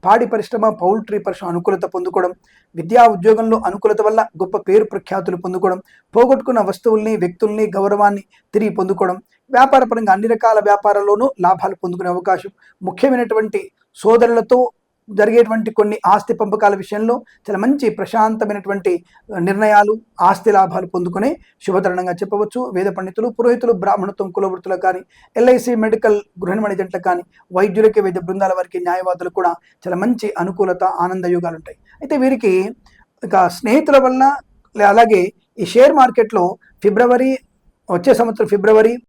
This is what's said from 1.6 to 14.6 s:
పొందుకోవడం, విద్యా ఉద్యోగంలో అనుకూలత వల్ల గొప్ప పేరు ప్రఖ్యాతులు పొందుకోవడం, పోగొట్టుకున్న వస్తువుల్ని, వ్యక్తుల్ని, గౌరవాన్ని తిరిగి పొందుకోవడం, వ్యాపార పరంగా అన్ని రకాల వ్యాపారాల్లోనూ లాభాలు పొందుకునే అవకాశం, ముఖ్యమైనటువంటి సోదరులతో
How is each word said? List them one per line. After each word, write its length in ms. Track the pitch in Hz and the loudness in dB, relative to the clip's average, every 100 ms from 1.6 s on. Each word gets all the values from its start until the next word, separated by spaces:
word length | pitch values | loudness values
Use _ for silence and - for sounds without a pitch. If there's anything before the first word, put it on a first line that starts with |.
| 180 190 180 | -2 -2 -4
పొందుకోవడం, 480 | 185 180 185 180 180 _ _ _ 165 | -6 -4 -2 -2 -4 _ _ _ -14
విద్యా 300 | 165 226 233 | 0 4 4
ఉద్యోగంలో 560 | 202 190 220 226 220 220 | 4 2 2 2 0 -2
అనుకూలత 360 | 196 214 214 | -2 -2 0
వల్ల 200 | 214 214 | 0 0
గొప్ప 360 | 220 165 185 208 | -2 -4 -6 -6
పేరు 260 | - 202 | 2 2
ప్రఖ్యాతులు 540 | 214 196 - 190 180 180 | 2 -6 -8 -6 -6 -6
పొందుకోవడం, 440 | 180 185 190 180 - _ _ 220 | -6 -2 -2 -2 -10 _ _ 2
పోగొట్టుకున్న 440 | 254 269 269 240 | 4 2 0 -2
వస్తువుల్ని, 560 | 190 196 240 220 214 214 | -2 -2 0 0 0 -2
వ్యక్తుల్ని, 560 | 175 175 214 214 214 190 | -4 -2 -4 -2 -4 -2
గౌరవాన్ని 480 | 196 202 208 202 - _ _ | -2 2 2 0 -10 _ _
తిరిగి 160 | 185 214 | -4 -2
పొందుకోవడం, 480 | 180 190 190 190 185 _ _ _ | -4 -4 -2 -2 -4 _ _ _
వ్యాపార 320 | 254 269 269 | 2 4 4
పరంగా 300 | 247 226 214 | 2 -2 0
అన్ని 140 | 190 220 | 0 0
రకాల 320 | 226 226 220 | 0 2 2
వ్యాపారాల్లోనూ 680 | 202 202 208 202 202 208 226 180 | 2 2 2 0 2 0 0 0
లాభాలు 340 | 175 185 - 196 | 0 0 -2 -6
పొందుకునే 340 | 185 175 180 | -8 -6 -6
అవకాశం, 400 | 180 185 190 196 _ _ _ | -4 -2 -4 -4 _ _ _
ముఖ్యమైనటువంటి 880 | 190 180 277 254 233 220 220 196 190 _ _ _ | -12 0 0 2 0 -2 -2 -6 -10 _ _ _
సోదరులతో 760 | 214 226 233 233 226 247 | 2 4 4 2 2 2